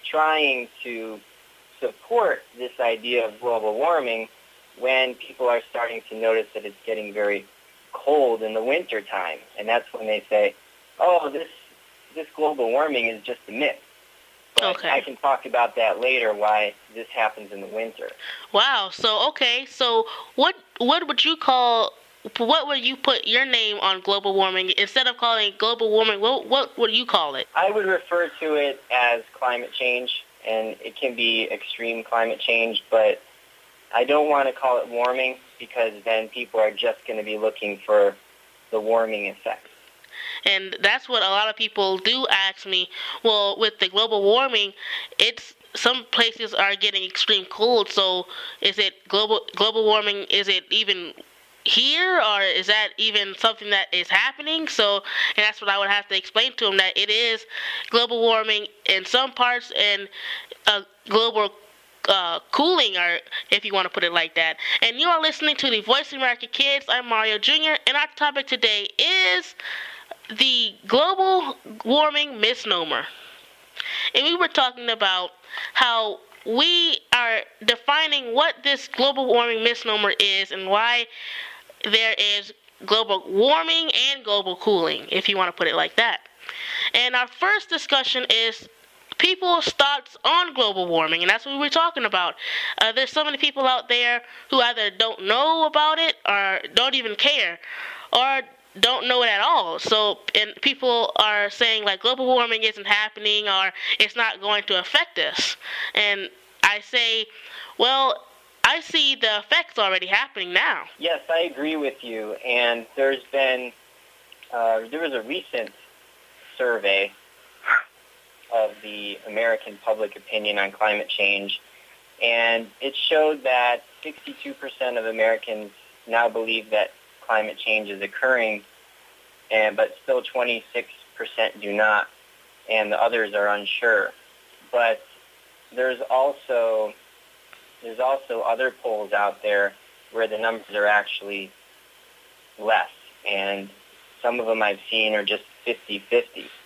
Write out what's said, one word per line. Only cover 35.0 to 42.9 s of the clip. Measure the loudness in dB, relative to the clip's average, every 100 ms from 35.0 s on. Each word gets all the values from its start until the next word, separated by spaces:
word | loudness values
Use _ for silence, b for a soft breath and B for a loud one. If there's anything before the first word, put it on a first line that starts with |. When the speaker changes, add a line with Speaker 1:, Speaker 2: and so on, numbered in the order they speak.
| 0 0 -2 -6 -16 -20
Speaker 1:
because | -12 -2 -2 -2
then | -2 -2 -2
people | -10 -6 0
are | 0
just | 0 -4 -4 -8
gonna | -8
be | -6 -2
looking | -4 -4 -8 -8
for | 2 4 4 0 _ _ _ _ _
the | -4
warming | 0 0 0 -4 -8
effect. | -8 -8 -8 -12 -20 -20 _ -20 B B B
Speaker 2:
And | -2 -2 -4 0
that's | 0 0 0
what | 0
a | 2
lot | 2 0
of | -2
people | -4 0 0 0
do | 0 0 0
ask | 2 0 -4 -4
me. | -4 -4